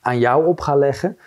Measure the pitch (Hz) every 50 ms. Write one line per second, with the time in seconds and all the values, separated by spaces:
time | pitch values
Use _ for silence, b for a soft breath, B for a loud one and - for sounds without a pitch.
0 | _ 117 123 120 120 123 123 151 160 170 175 170 - - 143 143 139 139 131 -
1 | - 185 - B B